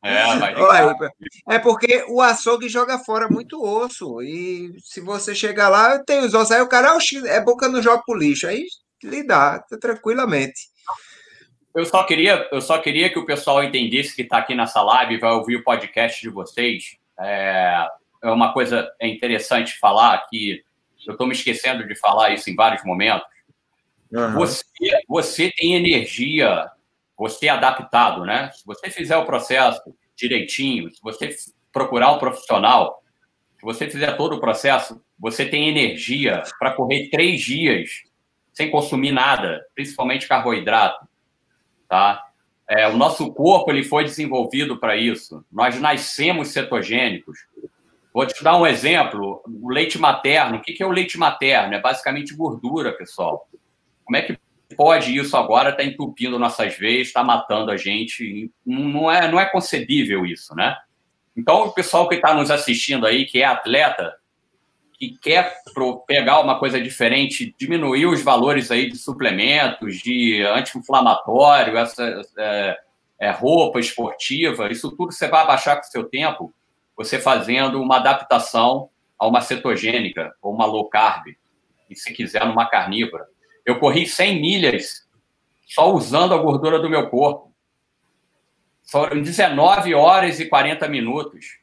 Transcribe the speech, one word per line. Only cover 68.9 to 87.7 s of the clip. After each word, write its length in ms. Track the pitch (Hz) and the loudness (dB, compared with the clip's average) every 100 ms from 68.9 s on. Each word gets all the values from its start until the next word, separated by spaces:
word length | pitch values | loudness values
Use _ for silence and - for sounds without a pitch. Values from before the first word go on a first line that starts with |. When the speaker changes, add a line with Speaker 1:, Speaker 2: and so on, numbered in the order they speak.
Speaker 1:
de 80 | 123 | -6
suplementos, 1000 | - 135 127 95 113 147 135 - 107 92 | -12 -4 -2 0 0 2 0 -2 -10 -8
de 440 | 120 123 117 107 | -6 -2 0 2
anti-inflamatório, 1400 | 101 110 131 127 - 135 123 - - 117 143 143 113 113 | 2 0 -2 -10 0 2 4 2 0 4 8 8 4 0
essa, 440 | 117 - 120 95 104 - | -2 -4 -6 -6 -14 -8
é, 420 | 107 104 98 - _ _ _ _ | -4 -2 -2 -4 _ _ _ _
é, 120 | 104 | -4
roupa 500 | 104 123 165 160 123 | -2 2 4 2 0
esportiva, 880 | 117 - 113 - - 139 165 123 104 | -4 -4 -8 -6 -6 -2 -2 -2 -4
isso 200 | 117 143 | -6 -8
tudo 160 | - 175 | -6 -8
você 140 | - 156 | -4 0
vai 140 | 160 | 2
abaixar 360 | 151 135 - 143 | 4 2 2 0
com 100 | - | -2
o 40 | |
seu 140 | 127 | -10
tempo, 480 | 113 131 156 - 160 _ _ _ _ | -6 -4 -4 -4 -12 _ _ _ _
você 240 | - 110 131 | -12 -6 -2
fazendo 640 | - 123 113 127 135 135 | 2 2 2 0 0 -2
uma 160 | 127 127 | 2 4
adaptação 920 | 123 113 - 123 - 120 117 135 139 _ _ _ | 4 0 2 0 2 2 2 2 -6 _ _ _
a 80 | 110 | 2
uma 140 | 120 | 2
cetogênica 920 | 120 127 135 110 107 120 98 87 80 - | 0 -4 -2 -2 -2 -2 -4 -6 -10 -10
ou 100 | 98 | -10
uma 140 | 107 110 | -2 -2
low 200 | 107 107 | -2 -2
carb, 380 | 104 110 - - - _ _ _ _ _ | 2 2 0 -10 -20 _ _ _ _ _
e 80 | 98 | -14
se 160 | - | -14
quiser 320 | - 101 107 | -8 -4 -2
numa 220 | 117 113 117 | 0 2 2
carnívora. 560 | 107 92 104 113 - - _ _ _ | 0 0 -4 -4 -6 -16 _ _ _
Eu 140 | - 123 | -4 2
corri 260 | 143 147 170 | 2 2 -2
cem 320 | - 190 185 | 0 0 0
milhas 680 | 151 202 160 117 - - _ _ _ _ _ _ _ | 0 2 2 0 -6 -12 _ _ _ _ _ _ _
só 280 | - 165 | 2 4
usando 400 | 185 113 143 180 | 4 0 2 2
a 40 | 180 | 2
gordura 400 | 165 139 160 160 | 2 0 2 0
do 120 | 160 | 0
meu 180 | 160 - | -2 0
corpo. 420 | 120 147 - - _ _ | 0 0 0 -14 _ _